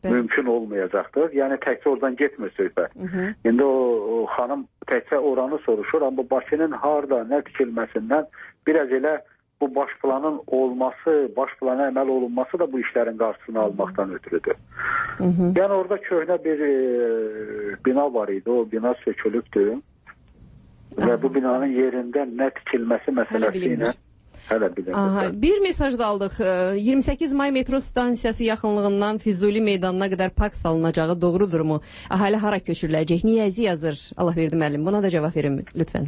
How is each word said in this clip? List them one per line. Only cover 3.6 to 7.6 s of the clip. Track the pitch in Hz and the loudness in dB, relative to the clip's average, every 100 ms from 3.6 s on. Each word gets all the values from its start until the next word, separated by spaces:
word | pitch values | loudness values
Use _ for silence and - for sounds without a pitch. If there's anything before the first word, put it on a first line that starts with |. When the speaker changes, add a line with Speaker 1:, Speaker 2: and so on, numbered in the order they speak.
Speaker 2:
o, | 277 131 123 113 104 | 4 4 2 0 0
o | 113 107 | -2 -2
xanım | - 123 143 127 _ - | -2 -2 -4 -8 _ -4
təkcə | 123 - 147 | -4 0 0
oranı | 143 131 131 151 | 2 0 0 -2
soruşur, | - 110 98 160 | 0 0 2 0
amma | 139 131 123 | 0 0 0
Bakının | 135 - 151 160 | -2 0 0 0
harda | 131 143 151 139 131 | 0 0 0 2 -2
nə | 113 143 - | 0 -2 -2
tikilməsindən | - | -2